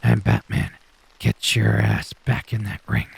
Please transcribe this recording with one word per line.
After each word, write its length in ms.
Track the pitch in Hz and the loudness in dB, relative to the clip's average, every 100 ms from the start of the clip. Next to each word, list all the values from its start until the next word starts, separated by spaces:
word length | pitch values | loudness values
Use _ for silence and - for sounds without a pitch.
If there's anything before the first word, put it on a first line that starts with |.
I'm 180 | - 117 | 2 2
Batman. 500 | 101 107 - - - - _ _ _ _ | 2 0 0 -4 -4 -8 _ _ _ _
Get 380 | 117 - - - | -2 0 -2 0
your 240 | 107 107 | 2 2
ass 320 | 107 104 - - | 2 0 -4 -10
back 280 | - 120 - | -4 -4 -2
in 120 | 113 | -6
that 160 | 104 95 - | -6 -10 -4
ring. 220 | 110 - | -4 -4